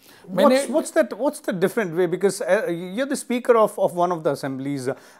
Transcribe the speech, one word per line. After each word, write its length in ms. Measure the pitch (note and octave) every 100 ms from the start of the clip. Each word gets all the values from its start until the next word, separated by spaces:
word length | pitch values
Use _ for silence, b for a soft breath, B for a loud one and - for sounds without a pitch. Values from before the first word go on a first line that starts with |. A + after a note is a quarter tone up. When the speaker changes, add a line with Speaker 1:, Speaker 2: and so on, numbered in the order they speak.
| B B -
Speaker 1:
Many 260 | F#3 A#3 C4
Speaker 2:
What's, 120 | C#4
what's 220 | D4 D#4+
that, 260 | E4 D4 G3+
what's 220 | C#4 C#4+
the 120 | -
different 440 | F#3+ F#3 A#3+ F#3+ D#3+
way? 80 |
Because, 380 | F3+ F3+ G3 -
uh, 240 | E3 G3+ F3
you're 380 | E3+ F3+ G3 C#4
the 100 | C4
Speaker 400 | - A#3+ B3 A3+
of, 220 | G#3 -
of 160 | F#3
one 180 | E3+ F3
of 120 | E3+
the 80 | D#3
assemblies, 540 | C#3+ C#3 C3 C3+ C#3 B2+
uh, 80 | C3 B